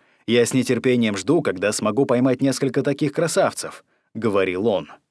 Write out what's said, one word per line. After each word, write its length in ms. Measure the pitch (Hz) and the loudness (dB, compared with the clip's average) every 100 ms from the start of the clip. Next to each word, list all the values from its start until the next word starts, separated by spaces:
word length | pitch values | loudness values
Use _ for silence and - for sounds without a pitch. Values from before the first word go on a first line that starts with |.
| _ _ - | _ _ 0
Я 200 | 120 117 | 2 2
с 80 | |
нетерпением 640 | 131 123 117 127 123 113 101 | 2 0 0 2 2 2 0
жду, 260 | 92 165 | 0 0
когда 300 | 120 92 98 | 0 -2 -2
смогу 340 | 107 107 107 139 | -2 -2 0 0
поймать 360 | 123 131 127 | 2 2 2
несколько 400 | 135 127 135 127 | 0 0 -2 0
таких 300 | 135 143 147 | -2 -2 -4
красавцев", — 720 | - 165 196 147 - - - _ _ _ | -2 -2 0 0 -2 -10 -14 _ _ _
говорил 540 | 113 113 98 92 90 113 | -4 0 2 0 0 0
он. 240 | 92 - - _ | -2 -4 -16 _